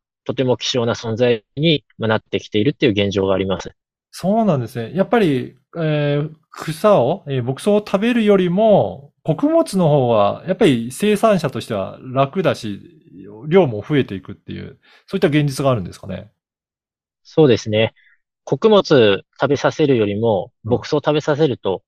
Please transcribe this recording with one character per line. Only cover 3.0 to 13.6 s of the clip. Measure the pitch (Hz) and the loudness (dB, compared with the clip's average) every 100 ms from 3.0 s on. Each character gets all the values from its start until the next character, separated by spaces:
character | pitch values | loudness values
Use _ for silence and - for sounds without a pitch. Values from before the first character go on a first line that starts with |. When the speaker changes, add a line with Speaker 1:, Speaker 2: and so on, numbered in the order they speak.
| 101 | -2
Speaker 1:
状 | 95 95 | -2 -2
が | 95 | -2
あ | |
り | 95 | -2
ま | 90 | -6
す。 | - - _ _ _ | -10 -18 _ _ _
Speaker 2:
そ | - 180 220 | -8 -2 0
う | 214 | 0
な | 143 | 0
ん | |
で | 113 | -4
す | 120 | -8
ね。 | 113 156 | -6 -4
や | |
っ | 190 | 0
ぱ | 240 | 0
り、 | 185 131 123 - _ 170 | 2 0 -4 -14 _ -6
え | 156 151 147 143 | -4 -2 -2 -2
ー、 | 151 - _ | -4 -10 _
草 | - - 156 214 185 | -14 -12 0 2 4
を、 | 120 185 143 | 2 -2 -4
え | 135 | -4
ー、 | |
牧 | 120 131 | -4 -4
草 | 208 | 0
を | 208 | 0
食 | 208 190 | 0 -2
べ | 233 | 0
る | 240 | 0
よ | 208 196 | 4 4
り | 180 | 2
も、 | 180 220 190 101 90 - _ | 2 4 4 2 -4 -18 _
穀 | - 151 285 | -4 -2 2
物 | 330 330 196 | 2 0 0
の | 165 | 2
方 | 147 123 | 4 4
が | 110 101 104 - | 4 2 0 -4
や | |
っ | 190 | 2
ぱ | 202 | 2
り | 120 117 | 2 -4
生 | - 208 208 | -4 -2 2
産 | 226 196 | 2 2
者 | 147 | 0
と | 120 | -6
し | - | -6
て | |
は | 104 98 101 110 | -6 -6 -10 -6
楽 | 127 139 190 | -2 -2 -2
だ | 160 | -2
し、 | 113 107 98 - _ _ 87 95 107 147 | -2 -6 -12 -14 _ _ -20 -20 -14 2
量 | 190 | 4